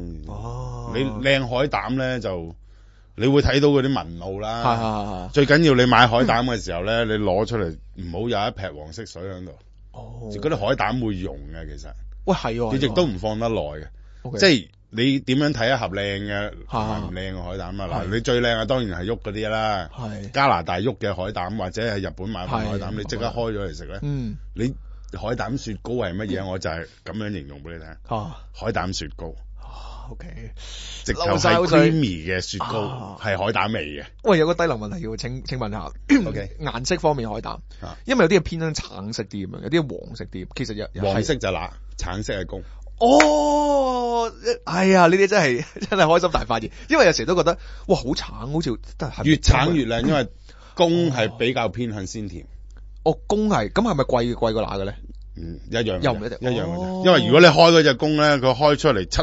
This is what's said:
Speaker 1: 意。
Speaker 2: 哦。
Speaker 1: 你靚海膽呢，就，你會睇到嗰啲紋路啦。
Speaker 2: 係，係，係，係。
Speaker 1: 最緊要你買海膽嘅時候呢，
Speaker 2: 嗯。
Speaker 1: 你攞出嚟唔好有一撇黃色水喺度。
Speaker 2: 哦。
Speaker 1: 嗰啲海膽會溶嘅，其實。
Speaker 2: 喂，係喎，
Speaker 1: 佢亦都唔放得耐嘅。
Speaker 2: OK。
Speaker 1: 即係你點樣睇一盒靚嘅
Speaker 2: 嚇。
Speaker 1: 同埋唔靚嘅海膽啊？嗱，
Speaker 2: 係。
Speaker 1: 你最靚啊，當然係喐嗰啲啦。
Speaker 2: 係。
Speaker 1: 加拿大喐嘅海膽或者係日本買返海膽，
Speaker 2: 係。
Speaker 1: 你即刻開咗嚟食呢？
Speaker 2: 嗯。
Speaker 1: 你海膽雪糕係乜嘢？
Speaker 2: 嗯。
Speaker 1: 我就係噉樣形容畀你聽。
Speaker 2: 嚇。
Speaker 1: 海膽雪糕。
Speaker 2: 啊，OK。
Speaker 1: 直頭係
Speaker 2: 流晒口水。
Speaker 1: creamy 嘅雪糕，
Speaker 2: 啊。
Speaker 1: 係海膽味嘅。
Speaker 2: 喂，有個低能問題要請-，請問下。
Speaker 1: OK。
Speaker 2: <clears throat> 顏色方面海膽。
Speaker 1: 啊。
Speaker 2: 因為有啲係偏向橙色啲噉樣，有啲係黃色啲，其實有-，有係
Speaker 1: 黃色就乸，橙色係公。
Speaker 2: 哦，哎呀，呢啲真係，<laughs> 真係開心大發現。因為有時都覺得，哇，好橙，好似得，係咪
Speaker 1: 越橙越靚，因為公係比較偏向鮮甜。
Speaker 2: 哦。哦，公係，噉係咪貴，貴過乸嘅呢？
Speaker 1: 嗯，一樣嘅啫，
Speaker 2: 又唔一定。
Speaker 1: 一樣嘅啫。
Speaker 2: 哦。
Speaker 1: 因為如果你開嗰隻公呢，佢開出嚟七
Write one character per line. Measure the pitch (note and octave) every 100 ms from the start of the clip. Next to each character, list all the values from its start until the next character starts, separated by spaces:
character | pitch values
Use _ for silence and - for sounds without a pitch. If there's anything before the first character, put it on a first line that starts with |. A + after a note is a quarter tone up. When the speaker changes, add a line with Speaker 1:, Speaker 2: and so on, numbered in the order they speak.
Speaker 1:
意。 | F2 D#2+ D2+
Speaker 2:
哦。 | D2+ A2+ B2 B2+ B2 A#2
Speaker 1:
你 | A#2
靚 | C3+ G#2+ C3+ C3+ B2
海 | B2 C#3+
膽 | G#2 G2+ C3
呢， | B2+ B2+
就， | G2+ F2+ E2 E2 - - - - - -
你 | B2+
會 | C#3+
睇 | C3+ C#3
到 | D3
嗰 | C#3+
啲 | C3
紋 | A#2+ D#2+ E2+
路 | F#2 G2
啦。 | G#2+ A#2
Speaker 2:
係， | A#2+ A#2
係， |
係， | A2+ G#2+ G#2 F#2 F2+
係。 |
Speaker 1:
最 | D3 C3
緊 | D3
要 | D#3+
你 | B2+ B2
買 | A#2 A#2+
海 | A#2+
膽 | B2 A#2
嘅 | B2 A2+
時 | F2
候 | E2+
呢， | G2 A#2
Speaker 2:
嗯。 | A2
Speaker 1:
你 |
攞 | G#2+ G2+ F#2 A2
出 | A2+
嚟 | E2+ D2+ - -
唔 | F2
好 | E2+ A#2+
有 | G2+ G2+
一 |
撇 | - F#2+
黃 | D2 D#2
色 | F#2 A2
水 | E2
喺 | F#2+ F#2
度。 | F2+ C#2 - - -
Speaker 2:
哦。 | - - A#2 A2
Speaker 1:
嗰 | G#2 D3+
啲 | C3+
海 | G2+ C3
膽 | G2+ B2+
會 | A2+ F#2
溶 | F2+ C#2+ C#2+
嘅， | E2 D#2
其 | D2
實。 | D2 - - - -
Speaker 2:
喂， | F3
係 | B2 A#2
喎， | A2+ C3
Speaker 1:
佢 | C3+
亦 |
都 | A2
唔 | D#3+ F2+
放 | G#2+ G#2+
得 | A#2
耐 | G#2
嘅。 | D2 D2+ D2+ - - -
Speaker 2:
OK。 | B2+ A#2
Speaker 1:
即 | G3
係 | B2+ D2+ _ -
你 | G#2+ C3 C3+
點 | - C3+
樣 | D3
睇 | A#2 A2+
一 | C3
盒 | F#2+
靚 | G2 G2+ G2 G#2
嘅 | G2+ G#2
Speaker 2:
嚇。 | - -
Speaker 1:
同 | A#2+ G#2+
埋 | G#2+
唔 | G2
靚 | F#2 F#2+
嘅 | F#2
海 | F2 F#2+
膽 | F2+ G2
啊？ | F#2
嗱， | E2
Speaker 2:
係。 | F2+
Speaker 1:
你 | A2+
最 | A#2 B2
靚 | A#2+ A2+
啊， | A2
當 | B2+ G#2+
然 | E2+
係 | F#2+
喐 | A#2
嗰 | G#2+
啲 | G#2 G#2+
啦。 | A2 A2 G2 D#2+ B2+
Speaker 2:
係。 | A2+ G#2 G2+
Speaker 1:
加 | C#3 C#3
拿 | F2+
大 | E2 F2+
喐 | A#2 B2
嘅 | G#2
海 | F#2 F#2+
膽 | F#2+ F2+ A2
或 | F#2
者 | G#2+
係 | A2+ G2+ F2+
日 |
本 | D2+ G2
買 | F#2+ F2+
返 | A#2 G#2+
海 | G2
膽， | F2+
Speaker 2:
係。 | G#2+
Speaker 1:
你 |
即 | G2+ A2
刻 |
開 | A#2 A#2 A2+
咗 | G#2
嚟 | F#2
食 | D2+ D#2
呢？ | G2
Speaker 2:
嗯。 | D3 C#3 A#2 - -
Speaker 1:
你 | F2+ B2 C#3 - - - F#2
海 | G#2+
膽 | A#2 F#2+ C3+
雪 | A2+ G2
糕 | -
係 | B2 G2
乜 | F#2 G#2+
嘢？ | F#2
Speaker 2:
嗯。 | F#2+
Speaker 1:
我 | F#2
就 | F2+
係 | E2 D#2+ - -
噉 |
樣 | G#2 G#2
形 | F#2+ C#2
容 | C#2+
畀 | D2+
你 | E2+
聽。 | D#2+ - -
Speaker 2:
嚇。 | A2 B2+ - -
Speaker 1:
海 | - G2+
膽 | F#2+ F2+
雪 | F#2 D#2 -
糕。 | E2 - - -
Speaker 2:
啊， | - - - - B2+
OK。 | A#2 - A2+ A2+ - - - - -
Speaker 1:
直 | -
頭 | G#2+
係 | G#2
Speaker 2:
流 | F#3+
晒 | -
口 | E3+ F3
水。 | E3 E3
Speaker 1:
creamy | D#3+ A#2+ E2+ E2+ F#2
嘅 |
雪 | - G2
糕， | - A2 G#2
Speaker 2:
啊。 | B2+ G2 F#2+
Speaker 1:
係 | G#2+ F#2+
海 | G2+
膽 | G2 G2+
味 | G#2+ D2+
嘅。 | C#2+ - -
Speaker 2:
喂， | A3+ E3+
有 | D#3
個 |
低 | E3+ E3+
能 | A#2
問 | G#2+
題 | F#3
要 | A2 A2
請-， | A#2+ B2+
請 | - B2+
問 | G#2+
下。 | G#2 D2+ - - C#4 E3
Speaker 1:
OK。 | G#2 G2 -
Speaker 2:
<clears throat> |
顏 | D3 A#2
色 | B2+ F3
方 | D#3+ C#3+
面 | A2+
海 | G#2+
膽。 | A2+ A2 - -
Speaker 1:
啊。 | E2+ -
Speaker 2:
因 | - B3+
為 |
有 | E3
啲 | F#3+
係 |
偏 | - E3
向 | D#3+
橙 | D3 - F#2+ G#2
色 | A2+
啲 | G2+ G2+ F#2
噉 | F2+
樣， |
有 | G2+
啲 | E3 C3+
係 | - -
黃 | -
色 | G#2
啲， | F#2 F2+
其 | - A2+
實 |
有-， | G#2 -
有 | F2+
係 | G2+
Speaker 1:
黃 | G2
色 | G#2 C3
就 | G2
乸， | E2+ F2+ - - -
橙 | F2+ G2
色 | G#2
係 | G2+ F2+
公。 | F#2+ - - - -
Speaker 2:
哦， | A#3 D4 D4+ D4+ D4 D4 D4 C#4 C4 B3 A#3+ A#3 A3+ A3+ A3 -
哎 | - E3+ F#3+
呀， | F#3 E3+
呢 | F#3+
啲 | G3
真 | G#3
係， | D3 A#2+ -
<laughs> | - G3+
真 | G3
係 |
開 | D#3+ E3+
心 | F3
大 | -
發 | A2 A2+
現。 | A2 - -
因 | D4+
為 | F#3+
有 |
時 | C#3+ A#2+
都 |
覺 | F3+
得， | D#3 E3+ - - -
哇， | E3+
好 | B2
橙， | D3+ - A2 B2
好 | D#3
似 | D3+ A2 - -
得， | C3+
係 | -
咪 | C#3+
Speaker 1:
越 | D3+
橙 | - B2+ D3+
越 | E3 A2+
靚， | A#2 B2
因 |
為 | D3 A2+ - - - -
公 | - E3+ E3+ E3
係 | B2 A2 A2+
比 | A#2+
較 | C3 A2
偏 | A#2 A#2+
向 | G#2 F#2+
鮮 | A2+ G2+
甜。 | E2+ - - - - - -
Speaker 2:
哦。 | D#3+
哦， | D3+ -
公 | G#3 G#3+
係， | D3+ G#2
噉 | F#3+
係 | A#3
咪 | D3
貴， | B2+ B2 A#2+
貴 | A2+
過 | A#2
乸 | A2 G#2 G2
嘅 |
呢？ | G2 - - - -
Speaker 1:
嗯， | - E2 E2+ -
一 |
樣 | A2 G#2+ F#2
嘅 |
啫， |
Speaker 2:
又 | C#3
唔 | G#2+
一 | A2+
定。 | -
Speaker 1:
一 | B2
樣 | A2+
嘅 | F#2+ F3
啫。 |
Speaker 2:
哦。 | F#3 F#3
Speaker 1:
因 | F#3
為 | E3 A2+
如 |
果 | D3
你 | F3
開 | D3+ E3+
嗰 | E3+
隻 | D3
公 | A#2+ D#3 D3+
呢， | D3+ C#3+
佢 | B2+
開 | A#2+ D3 D3
出 | D3+
嚟 | G#2 F2
七 | -